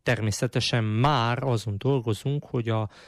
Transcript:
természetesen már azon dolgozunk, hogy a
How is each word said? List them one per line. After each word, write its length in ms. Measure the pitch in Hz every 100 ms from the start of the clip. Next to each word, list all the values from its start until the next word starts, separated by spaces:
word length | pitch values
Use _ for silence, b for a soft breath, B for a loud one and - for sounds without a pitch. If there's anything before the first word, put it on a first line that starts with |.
természetesen 800 | - 113 107 101 123 127 - 123
már 600 | 110 107 135 143 117 120
azon 320 | 135 117 113 98
dolgozunk, 680 | 131 139 117 104 135 143 -
hogy 240 | 127 113
a 200 | 110 107 B